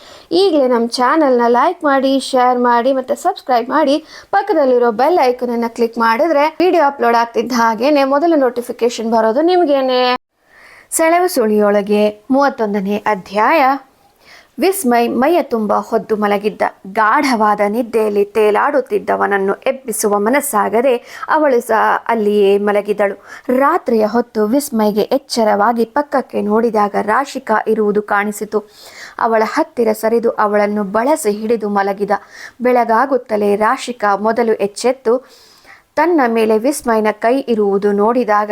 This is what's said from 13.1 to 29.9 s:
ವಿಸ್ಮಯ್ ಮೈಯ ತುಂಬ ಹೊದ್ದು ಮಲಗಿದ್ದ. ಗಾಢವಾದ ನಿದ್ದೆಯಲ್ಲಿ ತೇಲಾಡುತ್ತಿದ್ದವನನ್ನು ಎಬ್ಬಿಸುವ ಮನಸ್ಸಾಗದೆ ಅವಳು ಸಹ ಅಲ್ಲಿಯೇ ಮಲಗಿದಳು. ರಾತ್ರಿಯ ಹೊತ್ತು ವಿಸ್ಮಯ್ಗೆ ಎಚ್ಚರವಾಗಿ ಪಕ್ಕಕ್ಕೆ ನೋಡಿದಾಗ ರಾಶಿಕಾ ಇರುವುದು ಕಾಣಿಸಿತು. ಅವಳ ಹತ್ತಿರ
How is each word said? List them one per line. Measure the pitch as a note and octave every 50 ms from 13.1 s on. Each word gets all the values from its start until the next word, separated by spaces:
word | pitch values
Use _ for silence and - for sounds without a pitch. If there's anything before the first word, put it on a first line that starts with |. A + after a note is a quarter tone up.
| G#3+ G3 F3+ - G3 G#3 G#3+ B3+ D#4+ D#4+ C4 B3+ C#4 C4+ - _ _ _ _ _ _ _ _ - - - - _ _ -
ವಿಸ್ಮಯ್ | B3 F#4 F#4+ - - B3 A#3+ A#3 A#3 A#3
ಮೈಯ | - A#3 B3+ D4+ F4 E4+
ತುಂಬ | C#4 - B3 A3+ G#3+ G3+ G#3
ಹೊದ್ದು | G#3 G3+ - A#3 A3 - - A3
ಮಲಗಿದ್ದ. | G#3 G#3 G3+ G3+ G3+ G#3 A3 F3 - G#3 - - _ - F#3+
ಗಾಢವಾದ | G3 A3+ A3 G#3 A3+ D4 C#4+ C4+ B3+ G#3+ A3 G#3+ G#3 G3+ G3+ G3+
ನಿದ್ದೆಯಲ್ಲಿ | G#3 A#3+ B3+ G#3+ - A3+ A3 G#3+ G#3 G3+ G3+
ತೇಲಾಡುತ್ತಿದ್ದವನನ್ನು | - - A3+ G#3+ G#3+ G3+ G#3 A3 C#4 D4 C#4 B3+ - G#3 G3 F#3+ G3+ G3 G3 G3 G3 G3+ G3 G3 G3 G3
ಎಬ್ಬಿಸುವ | - - C4 C4 B3+ - B3 G#3+ - - G#3+ G3+ G3+
ಮನಸ್ಸಾಗದೆ | G3+ A3 C4 C#4+ C#4 - - G#3 G3+ G3+ F#3+ A3+ B3 C#4 A#3+ A#3+ - - - - - -
ಅವಳು | - D#4 D#4 C#4+ B3+ A#3+
ಸಹ | A#3 - A3 G#3+ G#3 G#3+ G3+ - - -
ಅಲ್ಲಿಯೇ | A#3 A3+ G#3 G#3 G#3 G#3 G3+ G3 G3+ G3+
ಮಲಗಿದಳು. | G3+ G#3 G3+ G3+ G3+ G#3 G#3 G3+ G#3 G3+ G3 - - - - - - - B3 B3+
ರಾತ್ರಿಯ | C#4 C#4+ E4 F#4 - - A#3 A3 G#3+
ಹೊತ್ತು | G#3 G3+ A#3 A#3 - - A3 G#3+
ವಿಸ್ಮಯ್ಗೆ | G#3+ A#3 C#4+ C#4+ - A#3 A3 G#3+ G#3 G3+ G#3+
ಎಚ್ಚರವಾಗಿ | - - - C#4 - - - B3 A3 G#3+ G#3 G3+ G3+ A3 B3 A#3 A3+
ಪಕ್ಕಕ್ಕೆ | A3+ - C#4+ D4 D4 - C4+ B3+ - - G#3+
ನೋಡಿದಾಗ | G3+ G#3 G#3 A3+ A#3 A#3+ G#3 G#3+ G#3 G3+ G3+ G3
ರಾಶಿಕಾ | G3+ G3+ A3 A#3+ C#4+ C#4 - C4+ - - A3 G#3+ - -
ಇರುವುದು | A3 A3 G#3+ G#3 G3+ G#3
ಕಾಣಿಸಿತು. | G#3 - G#3 G3+ G3+ G#3+ G#3 - A3 G#3 - G#3+ G#3 - - - - - - - - - - -
ಅವಳ | - A#3 A3+ A3 A3
ಹತ್ತಿರ | G#3+ - - D#4+ - - - A#3 A3